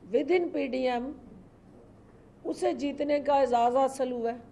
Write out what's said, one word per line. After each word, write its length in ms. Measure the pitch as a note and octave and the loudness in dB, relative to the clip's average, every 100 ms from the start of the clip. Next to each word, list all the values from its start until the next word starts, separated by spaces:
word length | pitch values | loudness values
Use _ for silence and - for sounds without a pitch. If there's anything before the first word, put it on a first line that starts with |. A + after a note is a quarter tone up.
| - | -2
within 380 | A3+ C#4+ F4+ F4 | -2 2 0 0
पीडीएम, 600 | D4+ C#4 B3+ B3+ A#3+ B3+ D4+ - - - - - - - - - - - - E4 | -4 -4 -2 -2 -2 -4 -10 -16 -20 -20 -20 -20 -20 -20 -20 -20 -20 -20 -12 -8
उसे 280 | D#4+ F4+ C#4 | -2 -2 0
जीतने 440 | C#4+ C#4 C#4+ D4 | -4 -2 0 0
का 220 | C#4+ C#4 | 2 2
एजाज़ 340 | C4 A#3+ A#3+ B3 | 4 4 4 4
हासिल 340 | C4+ C4 B3+ | 0 0 -4
हुआ 200 | B3 A3+ | -2 -4
है। 100 | A#3+ - | -6 -12